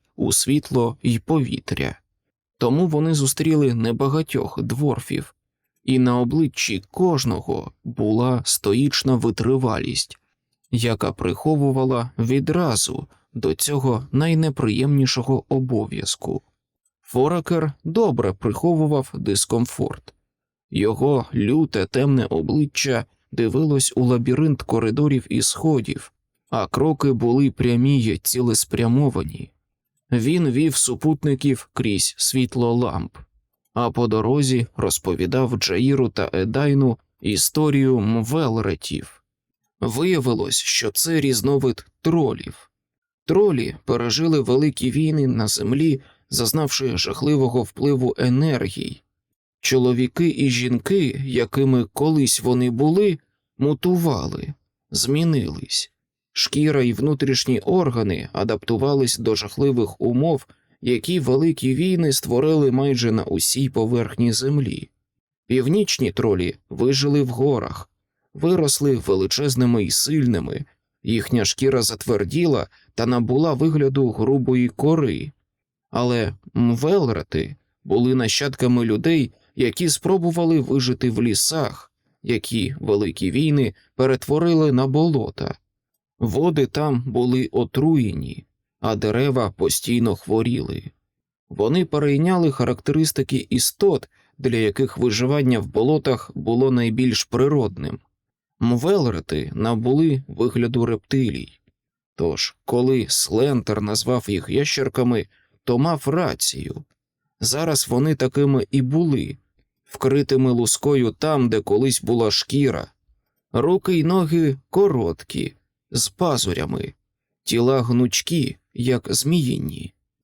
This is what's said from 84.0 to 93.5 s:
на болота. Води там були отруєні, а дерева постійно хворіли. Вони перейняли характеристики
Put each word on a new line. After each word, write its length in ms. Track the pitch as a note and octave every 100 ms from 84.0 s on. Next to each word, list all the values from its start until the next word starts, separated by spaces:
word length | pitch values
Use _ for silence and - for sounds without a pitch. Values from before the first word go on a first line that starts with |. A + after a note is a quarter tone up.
| C3 C3 - D3 E3+ E3 D3+
на 140 | B2+ C3+
болота. 720 | C#3 E3+ C#3+ - - - - _ _ _ _ _ -
Води 480 | A#2 G2 E3+ D3 C3
там 360 | - D3+ B2+ B2+
були 420 | A#2 B2 B2+ B2+
отруєні, 920 | G2 - - D3+ D#3+ A2 D2 C#2 - - _ _ _
а 160 | A2 G#2+
дерева 540 | G#2+ A2+ C#3+ C3 G#2
постійно 680 | - F#2+ - - A#2+ A#2 F#2+
хворіли. 640 | - A2 A2+ B2 - - - - _ _ _ _ -
Вони 360 | - G#2+ E3
перейняли 680 | - D3+ D3 C#3 E3+ F#3 E3
характеристики 920 | C3+ B2 B2 - D3 D#3+ - C3+ C3 -